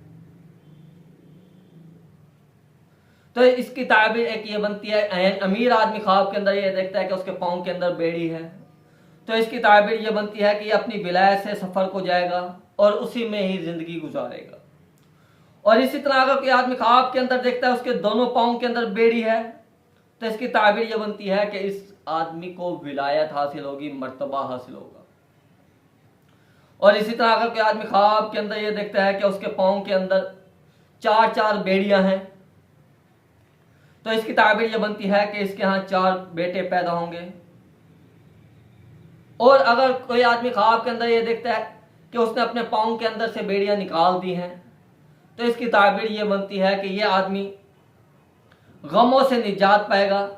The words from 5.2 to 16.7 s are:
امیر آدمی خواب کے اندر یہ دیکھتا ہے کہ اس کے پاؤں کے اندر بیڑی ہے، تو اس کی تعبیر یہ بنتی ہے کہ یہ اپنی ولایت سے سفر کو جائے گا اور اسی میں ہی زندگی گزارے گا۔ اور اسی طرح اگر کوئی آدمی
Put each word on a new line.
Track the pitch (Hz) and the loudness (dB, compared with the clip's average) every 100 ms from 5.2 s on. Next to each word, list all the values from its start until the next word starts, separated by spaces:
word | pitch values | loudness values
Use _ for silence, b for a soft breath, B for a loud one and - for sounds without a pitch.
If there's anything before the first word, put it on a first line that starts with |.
| 190 196 | 0 0
امیر | 190 214 247 | -2 0 2
آدمی | 220 214 214 | 4 2 0
خواب | 202 196 196 | 2 2 2
کے | 202 | 0
اندر | 196 | 0
یہ | 196 190 | 0 0
دیکھتا | 190 185 202 | -2 -2 -4
ہے | 185 | -4
کہ | |
اس | 185 | -4
کے | 190 | -6
پاؤں | - 180 180 | -6 -4 -4
کے | 185 | -6
اندر | 175 175 | -4 -4
بیڑی | 160 165 170 165 | -2 -2 -2 -6
ہے، | 165 165 - - _ b b b b - | -6 -12 -18 -20 _ b b b b -4
تو | |
اس | 220 226 | -2 -2
کی | 247 | 0
تعبیر | 226 208 202 220 | 6 6 4 -2
یہ | 214 | -2
بنتی | 208 208 208 | -4 -4 -2
ہے | 208 | 0
کہ | 208 | 0
یہ | 214 | -2
اپنی | 208 - 202 | -2 -2 -8
ولایت | 175 180 196 196 | -2 2 4 2
سے | 208 | -2
سفر | 190 185 196 190 | -8 -6 -2 -2
کو | 190 | -2
جائے | 175 180 175 | -2 0 0
گا | 180 180 - _ - | -4 -6 -14 _ 2
اور | 208 | 2
اسی | 208 196 240 226 | 2 -4 -6 -6
میں | 208 | -4
ہی | 185 185 | -4 -4
زندگی | 165 170 160 165 | -6 -8 -8 -10
گزارے | 151 135 123 113 - | -8 -8 -8 -12 -18
گا۔ | - _ _ _ _ b b b b b b | -20 _ _ _ _ b b b b b b
اور | 208 226 | 4 4
اسی | 262 294 | 4 -2
طرح | 277 | 0
اگر | 262 262 262 | 2 4 2
کوئی | 262 | 4
آدمی | 254 254 | 2 2